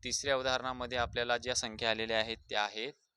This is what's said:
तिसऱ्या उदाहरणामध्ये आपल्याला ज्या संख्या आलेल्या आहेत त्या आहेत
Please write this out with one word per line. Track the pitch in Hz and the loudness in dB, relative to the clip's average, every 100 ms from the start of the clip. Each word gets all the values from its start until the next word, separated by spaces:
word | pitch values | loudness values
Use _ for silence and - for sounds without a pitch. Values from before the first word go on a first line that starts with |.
तिसऱ्या | 127 117 143 135 | -2 -2 2 2
उदाहरणामध्ये | 127 127 127 127 123 123 | 4 0 0 -4 -4 0
आपल्याला | 117 123 120 120 | 0 0 0 0
ज्या | 120 123 | 2 -2
संख्या | 120 110 113 | -2 0 2
आलेल्या | 110 113 110 | 2 2 2
आहेत | 110 113 - | 0 -4 -2
त्या | 107 | 0
आहेत | 104 107 123 - _ | 0 -2 -8 -8 _